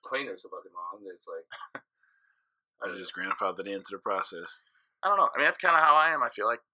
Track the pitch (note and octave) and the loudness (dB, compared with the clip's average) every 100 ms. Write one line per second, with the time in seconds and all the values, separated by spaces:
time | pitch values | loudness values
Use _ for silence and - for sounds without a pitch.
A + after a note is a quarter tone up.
0 | - C3 C3+ F#2 - F2+ F#2+ F2+ F2+ G#2 | -6 -6 -6 -10 -12 -16 -16 -12 -12 -12
1 | G2 F2+ - E2 E2 - - - _ _ | -14 -16 -14 -14 -14 -16 -16 -18 _ _
2 | _ _ _ _ _ _ _ _ G2 F#2+ | _ _ _ _ _ _ _ _ -8 -8
3 | F2+ F#2 F#2+ G2 G2 F2+ F#2+ G2 F#2 G2 | -10 -8 -8 -2 -4 -4 -6 -8 -8 -10
4 | A2 F#2+ - E2+ F2 - _ _ _ _ | -4 -4 -4 -8 -12 -16 _ _ _ _
5 | F#3 G3+ D#3 - D3 - - E3 D#3 D3+ | 0 2 2 4 2 2 4 6 8 8
6 | D#3+ D3+ B2 - G#2 A#2 _ | 6 4 0 0 0 0 _